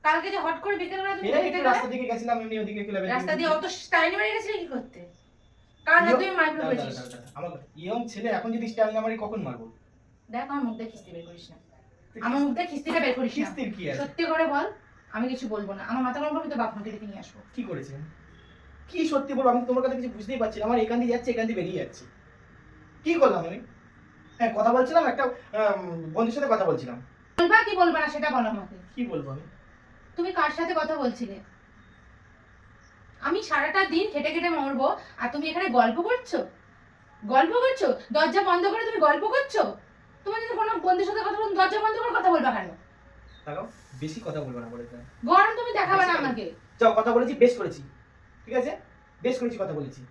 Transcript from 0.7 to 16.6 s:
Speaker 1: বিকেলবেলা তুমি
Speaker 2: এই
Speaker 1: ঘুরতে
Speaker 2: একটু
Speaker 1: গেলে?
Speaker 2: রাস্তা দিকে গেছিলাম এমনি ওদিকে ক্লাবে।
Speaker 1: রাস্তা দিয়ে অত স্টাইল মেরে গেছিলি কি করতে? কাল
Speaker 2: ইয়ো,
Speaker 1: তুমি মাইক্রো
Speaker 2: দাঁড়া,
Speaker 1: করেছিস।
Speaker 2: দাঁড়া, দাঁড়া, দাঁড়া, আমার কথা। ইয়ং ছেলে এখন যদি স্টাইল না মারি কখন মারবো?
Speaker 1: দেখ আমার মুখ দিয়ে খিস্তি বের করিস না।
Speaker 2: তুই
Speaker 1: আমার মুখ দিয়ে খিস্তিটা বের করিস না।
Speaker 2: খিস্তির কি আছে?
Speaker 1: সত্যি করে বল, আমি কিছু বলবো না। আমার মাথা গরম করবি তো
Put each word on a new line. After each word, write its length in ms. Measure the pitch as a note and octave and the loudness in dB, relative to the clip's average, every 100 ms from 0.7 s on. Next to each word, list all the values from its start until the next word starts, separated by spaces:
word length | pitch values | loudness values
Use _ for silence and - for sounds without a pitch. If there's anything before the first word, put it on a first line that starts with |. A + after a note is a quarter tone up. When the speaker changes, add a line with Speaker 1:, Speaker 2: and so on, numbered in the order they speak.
| G4 | -4
Speaker 1:
বিকেলবেলা 320 | F4+ F#4+ G4 G4 | -4 -6 -6 -4
তুমি 100 | G4 | 0
Speaker 2:
এই 60 | |
Speaker 1:
ঘুরতে 140 | D4+ F4+ | 2 2
Speaker 2:
একটু 100 | F4+ | 2
Speaker 1:
গেলে? 100 | C4 | 2
Speaker 2:
রাস্তা 180 | G#3+ A#3+ | 4 2
দিকে 120 | B3+ A#3 | 0 -4
গেছিলাম 280 | A3+ A#3 A#3 | -4 -2 -2
এমনি 120 | A3 A3 | -2 -6
ওদিকে 180 | G3+ G#3 G3+ | -4 -6 -4
ক্লাবে। 180 | G3 F#3+ | -2 0
Speaker 1:
রাস্তা 260 | B3+ D4+ D#4 | 0 0 0
দিয়ে 120 | E4 D#4 | 2 0
অত 100 | F4 - | -2 -8
স্টাইল 300 | - E4+ E4+ G4 | 0 2 2 2
মেরে 140 | G#4+ A4 | -2 -2
গেছিলি 220 | A4 G#4 | -4 -6
কি 60 | E4 | -6
করতে? 260 | B3 - - F3 - _ _ _ _ _ _ - | -8 -10 -18 -20 -20 _ _ _ _ _ _ 4
কাল 140 | E4+ E4+ | 6 8
Speaker 2:
ইয়ো, 100 | - | 4
Speaker 1:
তুমি 120 | F#4+ F4+ | 2 2
মাইক্রো 220 | D#4 D#4 | 2 2
Speaker 2:
দাঁড়া, 80 | D#4+ | -2
Speaker 1:
করেছিস। 260 | B3+ - - | -2 -4 -8
Speaker 2:
দাঁড়া, 140 | - | -12
দাঁড়া, 120 | - | -14
দাঁড়া, 140 | - - | -16 -10
আমার 120 | F3 | -10
কথা। 120 | - - D3+ | -10 -18 -12
ইয়ং 180 | F3 A#3 A#3 | -6 -4 -4
ছেলে 160 | G3 A3+ F#3+ | -6 -2 -2
এখন 120 | A#3 A3+ | -2 -4
যদি 100 | A3 | -4
স্টাইল 200 | A3+ G#3+ A3 | 2 2 2
না 40 | |
মারি 120 | A3 A3 | -2 -4
কখন 160 | G#3 A3 C#3 | -6 -6 -8
মারবো? 180 | A#2 A2+ - _ _ _ _ _ | -10 -14 -20 _ _ _ _ _
Speaker 1:
দেখ 120 | A3+ C4+ | -10 -6
আমার 120 | C#4+ A#3+ | -4 -4
মুখ 60 | A3 | -6
দিয়ে 100 | A3 | -10
খিস্তি 180 | - F#3 E3+ | -12 -18 -16
বের 80 | E3+ | -16
করিস 160 | E3+ - | -20 -20
না। 60 | - _ _ _ _ _ | -20 _ _ _ _ _
Speaker 2:
তুই 80 | A3+ A3+ | -8 -2
Speaker 1:
আমার 140 | C4+ | 0
মুখ 80 | C#4+ B3 | 0 0
দিয়ে 100 | F4 | -4
খিস্তিটা 280 | D4 D#4+ E4+ C4 | -6 -2 0 0
বের 80 | B3+ | 0
করিস 140 | B3 | -2
না। 40 | - | -2
Speaker 2:
খিস্তির 320 | D4 - A3+ F#3+ | -4 -4 -8 -6
কি 80 | D#3+ | -6
আছে? 100 | C3+ | -4
Speaker 1:
সত্যি 220 | C#4 - E4 | -6 -4 -2
করে 140 | D#4+ D#4+ | 2 2
বল, 120 | C#4+ G4 - - - _ G#3+ | 0 -2 -8 -20 -20 _ -4
আমি 100 | B3 | -4
কিছু 120 | B3 A3+ | -4 -6
বলবো 180 | G#3 G3 G3 | -6 -6 -10
না। 60 | G3+ | -6
আমার 120 | B3 B3+ | -2 -2
মাথা 100 | C#4+ | -2
গরম 120 | D4+ D4 | -2 -2
করবি 140 | - | -4
তো 40 | B3+ | -4